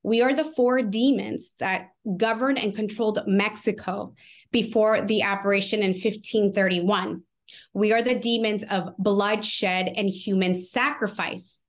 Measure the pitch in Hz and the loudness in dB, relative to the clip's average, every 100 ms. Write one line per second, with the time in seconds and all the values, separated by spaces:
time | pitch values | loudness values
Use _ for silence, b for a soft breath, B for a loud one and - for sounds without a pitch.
0 | 190 233 247 277 311 285 247 254 214 220 | 0 2 2 0 -2 0 2 2 0 2
1 | 262 233 113 107 - _ 190 185 - _ | 2 2 -2 -8 -12 _ -4 -4 -8 _
2 | 226 180 226 220 262 277 208 202 214 - | -8 0 2 2 0 2 0 -2 -4 -2
3 | 220 208 202 196 208 214 - - - 202 | 0 0 2 2 2 -2 -4 -2 -6 -6
4 | - B B B B 240 220 226 214 220 | -10 B B B B -2 2 2 4 2
5 | 202 214 202 196 196 196 196 214 196 185 | 2 0 0 -2 0 0 0 0 0 0
6 | 220 214 - 220 202 196 190 180 175 202 | -2 -2 -2 2 2 2 2 2 0 0
7 | 190 165 _ _ - B B 196 214 226 | -2 -8 _ _ -20 B B 0 2 2
8 | 240 254 233 233 220 208 - 196 175 - | 2 0 0 0 0 -2 -2 -4 -4 -2
9 | 196 202 202 220 220 - 190 185 190 202 | 2 2 2 0 -2 -2 0 0 -2 -2
10 | 202 185 - 190 185 180 - 247 269 294 | -2 -2 -2 0 2 0 -2 -2 -2 -2
11 | 202 196 165 185 - - | -6 -4 -8 -8 -14 -20